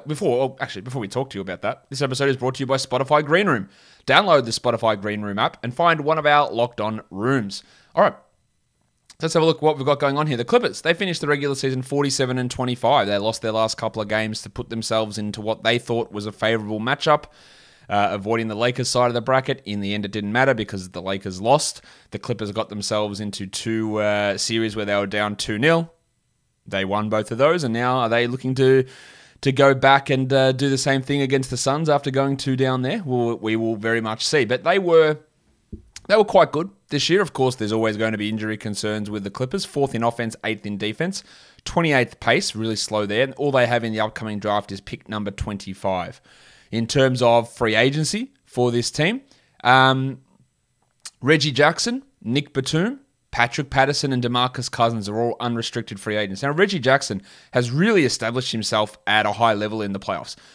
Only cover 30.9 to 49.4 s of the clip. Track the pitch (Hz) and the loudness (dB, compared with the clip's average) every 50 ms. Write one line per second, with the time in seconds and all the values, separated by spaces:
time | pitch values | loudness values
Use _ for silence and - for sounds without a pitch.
30.9 | 135 135 120 - 143 143 139 127 135 135 131 - 131 120 - 139 135 151 165 151 | 0 0 0 -2 -2 -2 0 0 0 0 0 -2 -4 -2 -2 0 0 0 2 2
31.9 | 147 143 - 143 131 135 135 139 139 135 - 139 131 127 135 131 131 127 127 131 | 2 2 2 0 0 0 0 0 0 -2 -2 -2 0 2 2 2 0 0 0 -2
32.9 | 180 233 185 135 127 123 120 117 117 - 101 110 110 113 113 113 113 104 104 113 | -4 -4 -4 -2 0 2 2 0 0 -2 -2 -2 0 0 0 0 -2 -2 -2 0
33.9 | 113 117 110 110 110 110 - - - 151 123 107 123 127 92 160 185 196 190 175 | 0 0 0 -2 -4 -4 -4 0 2 2 2 2 0 -2 0 0 0 2 2 4
34.9 | 165 160 160 156 151 147 _ _ _ _ _ _ _ _ _ - - - - _ | 6 6 6 6 2 -2 _ _ _ _ _ _ _ _ _ -18 -18 -18 -18 _
35.9 | - - - - 196 226 208 - - - 160 - - 147 170 190 _ _ _ - | -20 -10 -2 2 4 4 4 6 6 6 6 6 2 -4 -4 -4 _ _ _ -4
36.9 | 147 143 - - 170 202 196 - - - 131 127 123 - 110 104 110 110 113 110 | -4 -2 0 2 2 2 2 0 0 0 0 0 0 -2 -4 -2 0 0 0 0
37.9 | 107 104 113 113 110 104 104 107 110 107 107 107 110 104 - 110 104 - - 107 | 0 0 -2 -2 -2 -2 -2 -2 -4 -4 -4 -6 -6 -6 -6 -8 -6 -4 -4 -4
38.9 | 107 107 104 104 104 107 98 101 - - 127 127 - 196 196 - - 147 139 131 | -4 -4 -4 -6 -6 -6 -6 -6 -6 -6 -6 -4 -4 -6 -6 -4 -2 -2 -2 0
39.9 | - 113 117 117 - - 117 110 - - - 110 110 104 - 107 104 98 104 107 | 0 0 0 0 -2 -2 -6 -6 -6 -6 -6 -6 -6 -6 -6 -8 -6 -4 -4 -4
40.9 | 107 - 160 185 196 - - - - - - - _ _ - - - 175 170 160 | -4 -4 -4 -4 -4 -8 -12 -16 -20 -20 -20 -20 _ _ -10 -4 0 0 2 2
41.9 | 143 131 120 - - - - 117 120 165 196 - - 107 110 113 110 101 - - | 4 2 2 0 -4 -4 0 2 2 2 2 -2 -4 -4 -4 -4 -2 -4 -4 -2
42.9 | 107 107 104 98 104 113 131 135 135 - 139 143 135 131 120 117 123 120 113 113 | -2 -2 0 0 2 0 0 0 -2 -4 -2 2 2 4 2 4 2 0 -2 -2
43.9 | 110 110 107 107 - - 113 110 107 104 101 107 104 104 101 - 98 95 - - | -2 -2 -2 -2 -4 -6 -8 -6 -6 -4 -2 0 0 0 -2 -4 -12 -12 -12 -12
44.9 | - - _ - 107 107 104 101 98 - - - 104 98 - 98 92 - - 98 | -14 -14 _ -8 -8 -6 -6 -6 -6 -8 -8 -8 -8 -8 -8 -10 -10 -6 -2 -2
45.9 | 95 90 87 90 - - _ _ _ - - - - _ _ - - 113 117 110 | -2 -2 -4 -8 -12 -18 _ _ _ -20 -20 -20 -20 _ _ -6 -4 -4 -2 0
46.9 | - 143 131 131 127 123 123 120 117 120 113 117 - - 123 110 107 110 120 135 | 2 4 4 4 4 4 4 6 6 4 2 0 -4 -2 0 2 4 4 4 4
47.9 | 139 156 156 - - 214 254 - _ _ _ _ - 127 123 123 120 120 117 - | 2 0 -2 -2 -4 -6 -6 -8 _ _ _ _ -2 0 0 2 2 0 -2 -2
48.9 | - - 151 180 226 269 - _ _ _ | -2 0 0 0 0 -4 -8 _ _ _